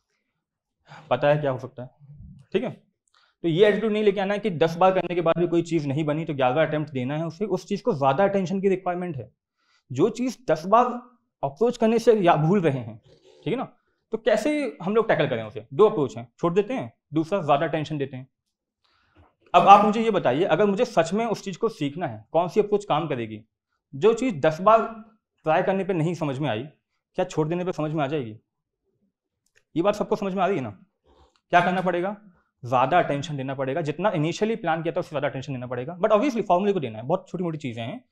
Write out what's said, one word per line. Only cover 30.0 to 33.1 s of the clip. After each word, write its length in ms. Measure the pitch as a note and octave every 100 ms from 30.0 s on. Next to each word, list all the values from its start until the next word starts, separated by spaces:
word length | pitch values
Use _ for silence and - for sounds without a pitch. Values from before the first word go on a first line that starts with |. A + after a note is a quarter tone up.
| F#3+ G#3+
समझ 180 | G3
में 80 | F#3+
आ 40 | F3+
रही 100 | F#3+
है 60 |
ना? 80 | B2 G2 _ _ _ _ _ _ -
क्या 80 | F3
करना 200 | F#3+ F#3
पड़ेगा? 360 | F#3 F3 F#3 G#3 - _ _ _
ज़्यादा 360 | A#2+ B2 C#3 F3
अटेंशन 380 | D#3